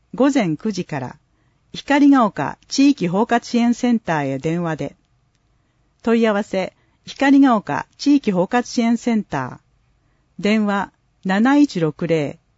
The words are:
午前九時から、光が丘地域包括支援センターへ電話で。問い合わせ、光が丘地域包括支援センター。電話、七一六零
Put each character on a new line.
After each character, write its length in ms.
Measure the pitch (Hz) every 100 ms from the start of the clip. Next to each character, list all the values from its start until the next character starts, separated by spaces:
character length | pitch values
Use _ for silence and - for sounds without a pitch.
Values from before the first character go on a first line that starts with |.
| -
午 160 | 180 277
前 240 | 269 180 151
九 140 | 220
時 140 | 180
か 160 | - 139
ら、 180 | 123 - _ _ _ _ _
光 360 | - - 277 285
が 140 | 269
丘 340 | 214 - 135 - -
地 220 | - 277
域 180 | 277 175
包 160 | 190
括 200 | 233 240
支 140 | - 233
援 160 | 240
セ 180 | 233 247
ン 60 | 226
タ 200 | - 156
ー 160 | 139
へ 40 | 135
電 240 | 160 170
話 140 | 170 156
で。 200 | 143 _ _ _ _ _ _ _ _ _ _ _
問 180 | 233 233
い 60 | 226
合 60 |
わ 100 | 202
せ、 280 | 214 190 185 _ _ _
光 360 | - - 277 277
が 160 | 277 220
丘 300 | - 139 - -
地 180 | 285 285
域 140 | 214
包 140 | 180
括 180 | 185 247
支 180 | - -
援 140 | 233 233
セ 200 | 247 220
ン 80 |
タ 360 | - 143 127 - _ _ _ _ _ _ _ -
ー。 40 |
電 240 | 202 220 208
話、 260 | 202 - _ _ _
七 320 | 190 196 247 294
一 240 | 294 180
六 260 | 156 - 165
零 320 | 160 143 - _